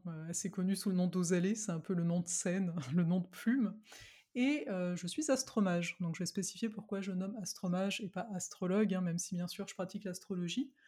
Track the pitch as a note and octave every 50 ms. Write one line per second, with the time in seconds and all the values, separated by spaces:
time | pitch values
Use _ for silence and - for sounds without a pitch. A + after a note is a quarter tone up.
0 | - F3 D#3+ D#3 D#3+ E3 E3+ - - F#3+ - F#3+ F3+ F#3+ G3 F#3+ - G3+ F#3 F3+
1 | F3+ F3+ F3+ F3+ F3+ E3 F#3 F3 F3 G3 A3 A3 - - E3 D#3+ - - F#3+ F3
2 | E3+ E3+ E3+ F3 E3+ - - - - F#3 F3 G3 F#3+ F3 E3 F3 B2+ B2+ D3+ F3+
3 | F3 E3 F3+ F#3 F3 - - - - A3 B3 C#4 G#3+ F#3 - - - - - -
4 | - - - - _ _ - A#3+ B3 C#4 D4 D4 - C#4+ F#3+ F3+ F3+ F3+ F3+ E3+
5 | - F3 - - D#4 - C4 B3+ - - - A3+ G3+ F#3 F3 F3 E3+ E3+ - -
6 | F3+ E3+ D#3+ - F3 E3+ - G3+ F#3 - - - A#3 A3+ A3 A3+ - - G3+ G3
7 | F#3+ G3 F#3 F3+ F#3+ G3 A3+ A3+ F3+ A3 A3 - - F3+ F3 F#3 F#3+ G3 F#3+ -
8 | A3 F3+ - F#3 A#3 A3 G3 F3 - - - - F#3 F3+ F#3 G#3+ A3 F#3 F#3 F#3
9 | F#3 E3+ E3 F3 - - F#3 F3 F3+ F3 - - G3 - - - F#3 F3+ - G#3
10 | - F#3 F3 - - - G3 F3+ F3 E3+ E3+ B3 D4+ - - _ _